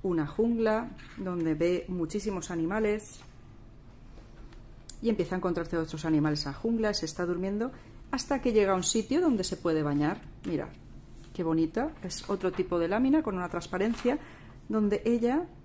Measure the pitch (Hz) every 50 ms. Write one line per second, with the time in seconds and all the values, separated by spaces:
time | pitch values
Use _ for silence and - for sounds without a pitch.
0 | - 190 175 165 151 151 - - 226 233 233 226 226 220 214 220 240 240 - -
1 | - - - - 196 185 180 175 165 160 156 151 165 175 180 180 - - 180 180
2 | 165 156 - 208 202 214 196 180 175 - 180 165 160 165 196 220 220 208 208 214
3 | 208 - - - - - - - - - - - - - - - - - - -
4 | - - - - - - - - - - - - - - - - - - - -
5 | - 226 214 - 170 - 185 185 180 185 170 175 165 143 - 165 160 156 - 151
6 | 151 165 156 151 147 156 151 147 - 143 139 - - 226 233 220 220 214 208 -
7 | - 156 - - 180 175 180 175 185 196 202 208 233 262 - - - - - -
8 | - - - 247 - - 285 262 - 247 214 214 202 190 190 185 170 - - 226
9 | 208 - 262 330 359 330 247 202 180 - 190 - - 170 160 156 147 147 143 143
10 | 147 156 196 240 - - - - - 190 170 - - - - - - - - -
11 | - - - - - - - - 175 165 160 160 165 160 - 226 262 320 311 -
12 | - 180 - - - - 202 190 - 185 - - 185 185 180 170 165 165 196 226
13 | 254 262 285 311 302 220 190 180 180 175 - 175 - - - 185 196 226 226 -
14 | - 240 277 302 - - - - - - - - - - 214 220 214 202 208 202
15 | - 226 240 233 233 240 254 311 349 - - -